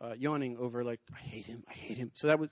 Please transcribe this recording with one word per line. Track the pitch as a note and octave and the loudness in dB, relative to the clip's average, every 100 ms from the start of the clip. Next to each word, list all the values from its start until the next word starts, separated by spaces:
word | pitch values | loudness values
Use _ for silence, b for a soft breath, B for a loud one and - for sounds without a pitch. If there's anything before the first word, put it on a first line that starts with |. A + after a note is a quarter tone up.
uh, | A#2 A#2 | -8 -2
yawning | C#3 D3+ C3 A#2 | 2 2 0 0
over, | B2 A#2+ | -2 0
like, | A#2+ A#2 - | -2 -2 -8
I | - | -12
hate | - A2 G#2 | -10 -10 -10
him, | A#2 - | -12 -12
I | |
hate | - - A2+ | -12 -8 -4
him. | B2 | -4
So | - D3 | 0 6
that | D#3 | 6
was, | D#3 | 6